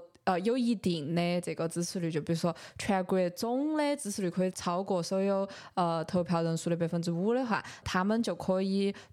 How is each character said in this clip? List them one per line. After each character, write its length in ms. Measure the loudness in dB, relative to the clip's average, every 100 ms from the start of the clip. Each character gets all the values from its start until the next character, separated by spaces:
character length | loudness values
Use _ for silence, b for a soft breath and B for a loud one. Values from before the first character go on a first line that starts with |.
| -4 -6 -2
呃， 140 | 0
有 180 | 2 2
一 160 | 2
定 400 | 2 0 0 0
的 280 | 0 2 0
这 120 | -2
个 140 | -4 -4
支 160 | -2
持 160 | -4 -2
率， 100 | -2
就 120 | -2
比 100 | 0
如 60 | 0
说 180 | 0 -2 B -6
全 260 | 0 0
国 260 | 2 2 2
总 440 | 0 -2 0 0 0
的 180 | 0 0
支 140 | -4
持 120 | -2
率 80 | -2
可 160 | 0 0
以 60 |
超 300 | -2 -2 -2
过 220 | 0 -2
所 180 | 0 0
有， 260 | 2 2 -2 B B
呃， 300 | 0 2 0 0
投 180 | 0
票 180 | 2 2
人 120 | 2 0
数 140 | 0
的 60 | 0
百 120 | 0
分 140 | 0
之 100 | -2
五 220 | 0 2
的 120 | 2 2
话， 180 | 0 B B
他 200 | -2 0 2
们 180 | 2
就 100 | 0
可 280 | -2 0 2
以 320 | 2 2 0 -2 B